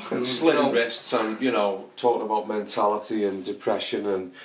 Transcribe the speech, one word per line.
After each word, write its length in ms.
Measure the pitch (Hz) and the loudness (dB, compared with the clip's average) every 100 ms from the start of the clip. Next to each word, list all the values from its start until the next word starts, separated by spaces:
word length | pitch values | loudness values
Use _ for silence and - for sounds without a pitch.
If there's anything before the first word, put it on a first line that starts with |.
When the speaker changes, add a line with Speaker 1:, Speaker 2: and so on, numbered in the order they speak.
| - | -6
Speaker 1:
and, 140 | 117 127 | -2 0
Speaker 2:
Slitting 360 | - 160 139 | 2 4 4
Speaker 1:
you 60 | 135 | 4
know. 60 | |
Speaker 2:
wrists 400 | 117 117 - - | 2 0 -2 -2
and, 260 | 123 110 110 | 0 0 0
you 100 | 127 | 0
know, 340 | 110 101 95 - - | 2 0 -2 -8 0
talking 300 | 123 120 107 | 2 2 0
about 220 | 107 104 | -2 0
mentality 800 | 107 101 117 107 107 - 110 101 | -4 -2 0 2 0 -2 0 0
and 180 | 95 | 0
depression 640 | 92 101 - 98 - 107 101 | -6 -4 -2 -2 -2 -2 -2
and 260 | 95 90 - | -2 -4 -12